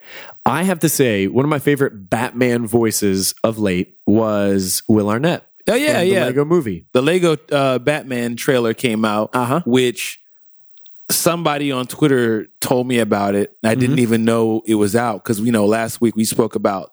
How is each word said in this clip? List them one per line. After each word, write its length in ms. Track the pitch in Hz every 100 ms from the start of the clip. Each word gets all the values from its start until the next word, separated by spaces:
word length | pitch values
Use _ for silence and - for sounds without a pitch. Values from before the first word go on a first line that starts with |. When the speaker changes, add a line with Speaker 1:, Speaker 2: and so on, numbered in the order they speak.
| - - - - -
Speaker 1:
I 160 | 135
have 160 | 190 175
to 100 | 160
say, 380 | - 127 104 98
one 180 | 117
of 60 | 143
my 80 | 151
favorite 500 | 147 139 135 110 92
Batman 580 | 113 123 117 127 120 113
voices 680 | 120 113 104 101 95 95 -
of 140 | 113 110
late 400 | 101 90 - _ -
was 760 | 104 110 104 101 98 92 - -
Will 220 | 107 101
Arnett 360 | 110 160 156 - _ -
Speaker 2:
Oh, 60 |
yeah, 180 | 233 302 240
Speaker 1:
from 20 |
the 60 | 180
Speaker 2:
yeah. 100 | 190
Speaker 1:
Lego 200 | 143 127 147
Movie. 400 | 175 113 85 -
Speaker 2:
The 80 | 127
Lego, 340 | 139 180 175 151 -
uh, 260 | 143 135 127
Batman 540 | 123 151 135 123 120
trailer 380 | 120 - 127 117
came 320 | 113 127 110
out, 260 | 110 104 107
Speaker 1:
Uh-huh. 260 | 127 120 147 175
Speaker 2:
which 520 | 127 123 120 - - _ _ _ _ _ _ _ _ -
somebody 600 | - 175 170 160 143 143
on 160 | 131 123
Twitter 600 | - 151 131 117 110 85 _
told 240 | - 123 123
me 120 | 120
about 360 | 107 104 101
it. 200 | 101 101 _
And 80 | 110
I 40 |
didn't 220 | 117 127 135
Speaker 1:
Mm-hmm. 60 |
Speaker 2:
even 200 | 117 113
know 380 | 113 117 113 110 110
it 100 | 107
was 200 | 104 113
out 260 | 120 98
'cause, 160 | - 104
you 120 | 113
know, 140 | 113 104
last 340 | 110 113 -
week 160 | 117 107
we 80 |
spoke 300 | 110 - 110
about 360 | 107 104 98 -